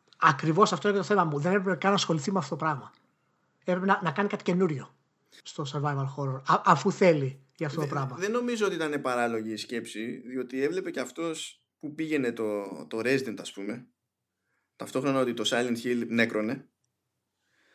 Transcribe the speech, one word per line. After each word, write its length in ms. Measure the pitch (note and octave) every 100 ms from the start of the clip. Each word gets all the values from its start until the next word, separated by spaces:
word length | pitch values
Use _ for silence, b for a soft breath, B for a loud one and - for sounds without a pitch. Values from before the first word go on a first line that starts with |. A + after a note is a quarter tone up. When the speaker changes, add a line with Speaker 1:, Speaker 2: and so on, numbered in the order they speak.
| _ -
Speaker 1:
ακριβώς 540 | D#3+ C#3 D#3+ D#3+ G#3
αυτό 140 | E3+ G#3
είναι 80 | G3
το 60 |
θέμα 200 | E3 G3+
μου. 160 | E3 C#3+
Δεν 120 | E3+
έπρεπε 220 | G3+ F#3+ F3
καν 120 | G3
να 60 | G3+
ασχοληθεί 360 | - D#3+ G3+
με 60 | F#3+
αυτό 120 | C#3
το 60 | D3+ D#3
πράγμα. 260 | C#3 - - _ _ _ _ _ _
Έπρεπε 220 | - F3+ F#3+
να, 140 | -
να 80 | E3+
κάνει 160 | D3 G3+
κάτι 140 | G3+
καινούριο 500 | - F3 F3+ C3+ - _ _ _ _ b
στο 220 | - - C#3
survival 320 | D3 D3 C#3 C3+ C#3+
horror, 240 | C3+ C3 -
α, 140 | F3 G3
αφού 260 | D3+ G3
θέλει 480 | - F#3 D3+ C3 - _ -
για 120 | D3+
αυτό 140 | D#3+
Speaker 2:
Δε-, 60 | C#3+
Speaker 1:
το 60 |
πράγμα. 220 | C#3+ C3 D3+
Speaker 2:
δεν 120 | G3+
νομίζω 340 | A#3+ A#3+ A3+ G3
ότι 100 | E3+
ήταν 260 | D#3 D3
παράλογη 500 | C3 B2 A#2+ A2+ A2
η 60 | G#2+
σκέψη, 640 | - A#2 G#2+ G#2+ A#2 - A#2+
διότι 380 | C3 - C3
έβλεπε 280 | C#3+ F#3 E3+
και 80 | -
αυτός 640 | B2 - E3 D#3+ - - _ _
που 160 | D3 D3+
πήγαινε 360 | D#3+ D3+ B2
το, 320 | A#2 A2 G#2 G2 D#2 -
το 120 | A2+
Resident, 360 | A#2+ C3 B2 F#2
ας 120 | -
πούμε, 320 | G2+ G2+ A#2+ - _ _ _ _ _ _ _ _ -
ταυτόχρονα 440 | A2+ C3 C#3 C3+
ότι 140 | B2
το 100 | A#2 -
Silent 300 | A#2+ B2 A#2 B2+
Hill 200 | B2 A2+
νέκρωνε. 600 | A#2 A2+ G#2+ A2 C3+ - _ _ _ _ _ _ _ _ _ _